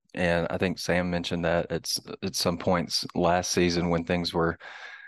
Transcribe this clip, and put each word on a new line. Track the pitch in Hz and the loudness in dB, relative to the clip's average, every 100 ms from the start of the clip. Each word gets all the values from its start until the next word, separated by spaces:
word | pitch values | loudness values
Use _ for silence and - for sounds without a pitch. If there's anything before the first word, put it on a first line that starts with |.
| _ | _
And | - 87 85 82 | -2 2 2 0
I | 90 | 0
think | 95 80 | 0 0
Sam | - 87 90 | 0 0 2
mentioned | 87 85 87 85 | -2 -2 -2 2
that | 85 - | 2 0
at | 82 - | -4 -2
s-, | - - - | -4 -4 -8
at | 190 - | -6 -2
some | - 87 | 0 0
points | - 90 82 - - | 2 2 2 -2 -4
last | - 87 87 90 | 0 2 2 2
season | - 87 85 85 | 2 2 2 2
when | 85 | 0
things | 85 90 85 | 2 0 0
were | 87 82 85 - - - - | 0 0 0 -8 -16 -16 -16